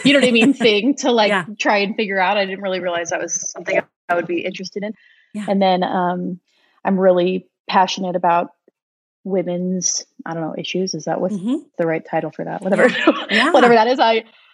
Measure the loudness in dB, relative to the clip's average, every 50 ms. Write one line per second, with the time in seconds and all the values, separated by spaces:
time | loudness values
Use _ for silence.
0 | 2 4 4 4 4 4 4 4 4 4 4 4 2 2 2 2 2 0 0 0
1 | 0 2 2 4 4 2 2 0 -2 -6 -8 -4 0 0 2 2 0 -2 -2 -4
2 | -4 -2 -2 0 0 2 0 0 -2 -2 -6 -6 -6 -6 -4 -4 -4 -4 -4 -4
3 | -4 -4 -4 -4 -4 -6 -6 -8 -8 -10 -12 -12 -6 -2 -2 -2 -2 _ _ _
4 | _ -2 -2 -2 -2 -2 -4 -4 -4 -6 -8 -8 -12 -12 -8 -8 -8 -8 -8 _
5 | _ _ _ _ _ _ -14 -8 -4 -2 0 2 4 4 2 2 0 -2 -2 -2
6 | -2 -2 -2 -4 -6 -8 -8 -10 _ _ _ _ _ _ _ _ -4 -2 0 4
7 | 4 4 4 4 2 0 -2 -4 -6 _ _ _ _ 0 2 2 2 2 0 -4
8 | -4 -2 -2 0 2 2 2 0 0 -4 _ _ _ _ _ _ _ _ _ _
9 | _ _ _ _ -8 -4 -2 -2 -2 -2 -4 -4 -4 -4 -4 -2 -2 -4 -4 -4
10 | -8 _ _ -16 -12 -10 -8 -6 -6 -6 -8 -8 -8 -6 -4 -4 -4 -4 -6 -6
11 | -4 -4 -4 -2 -2 -4 -4 -4 -4 -4 -4 -4 -6 _ _ -4 -2 -2 -2 -4
12 | -4 -4 -4 -4 -4 -6 -8 -10 -10 -10 -10 -6 -2 -2 2 4 4 2 2 2
13 | 2 2 0 0 -2 -2 0 0 2 4 4 6 6 6 6 6 4 4 2 2
14 | 2 2 2 0 -2 -8 _ _ _ _